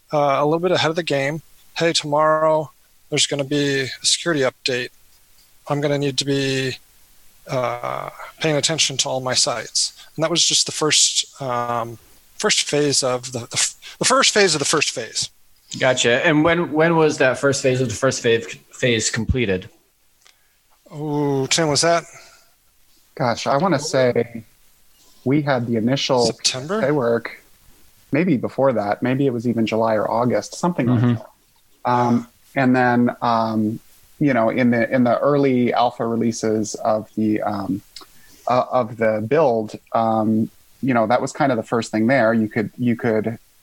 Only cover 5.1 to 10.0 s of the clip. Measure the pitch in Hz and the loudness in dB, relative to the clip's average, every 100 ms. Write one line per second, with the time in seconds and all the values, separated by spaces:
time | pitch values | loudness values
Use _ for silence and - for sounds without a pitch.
5.1 | _ _ _ _ _ - 147 143 143 143 | _ _ _ _ _ -6 -2 0 0 -2
6.1 | 131 139 139 135 135 131 - - _ - | -2 -2 -2 0 -2 -4 -6 -14 _ -20
7.1 | - - - - 135 120 120 131 - 50 | -20 -20 -20 -8 -4 -2 -4 -6 -6 -8
8.1 | - - - 160 147 - 156 - 135 139 | -12 -18 -4 -2 0 0 0 -2 -2 -4
9.1 | 131 127 123 - 120 - - - - | -4 -2 0 0 -2 -6 -4 -6 -8